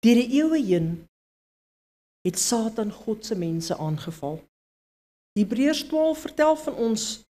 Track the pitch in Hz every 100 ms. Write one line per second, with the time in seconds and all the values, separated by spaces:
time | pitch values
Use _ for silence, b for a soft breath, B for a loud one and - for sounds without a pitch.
0 | 226 240 247 269 320 320 214 175 165 170
1 | - _ _ _ _ _ _ _ _ _
2 | _ _ 180 175 - 233 226 220 208 -
3 | - 214 - 202 165 165 160 180 156 156
4 | - 160 143 156 - _ _ _ _ _
5 | _ _ _ - 202 247 277 302 - 311
6 | 320 311 - - 302 311 311 - 226 214
7 | - - _